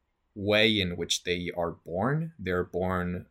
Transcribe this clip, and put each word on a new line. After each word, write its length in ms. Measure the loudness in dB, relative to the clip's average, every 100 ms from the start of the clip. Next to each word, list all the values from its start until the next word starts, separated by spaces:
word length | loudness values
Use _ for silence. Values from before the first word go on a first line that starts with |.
| _ _ _
way 460 | -6 2 6 6 4
in 160 | 0 -2
which 280 | -4 -4
they 260 | -2 -4 -4
are 180 | -4 -4
born. 600 | -4 -8 -2 0 -2 -4 -8
They're 260 | -2 -2
born, 600 | -2 -2 0 0 -2 -4 -8